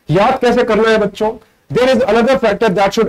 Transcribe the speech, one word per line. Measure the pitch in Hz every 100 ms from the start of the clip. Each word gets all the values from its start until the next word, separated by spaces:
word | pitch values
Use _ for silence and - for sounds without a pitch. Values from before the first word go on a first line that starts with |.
| -
याद | 160 214 262
कैसे | 247 240
करना | 226 208 226
है | 220
बच्चों? | 202 202 214 220 _ _ -
There | 139 254 247
is |
another | 247 220 233 269
factor | 226 202 226
that | 185 196
should | 208